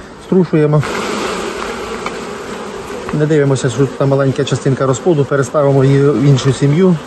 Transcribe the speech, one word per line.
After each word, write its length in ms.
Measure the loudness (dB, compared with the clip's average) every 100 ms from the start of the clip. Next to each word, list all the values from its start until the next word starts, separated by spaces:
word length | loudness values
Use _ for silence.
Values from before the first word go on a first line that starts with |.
| -20 -14 -2
струшуємо. 580 | 0 2 2 2 2 0 -4 -6 -6 -6 -6 -8 -8 -10 -10 -10 -6 -6 -6 -10 -10 -10 -10 -10 -10 -10 -10 -4
Не 120 | 0 2
дивимося, 440 | 4 4 2 0
що 80 | 0
тут 300 | 0 0 2
маленька 360 | 2 2 0
частинка 420 | -2 -2 0 0 0
розплоду, 400 | 0 0 0 0
переставимо 580 | 0 0 0 2 4
її 260 | 4 4 4
в 140 | 2
іншу 300 | 4 2 2
сім'ю. 420 | 0 2 4 2 2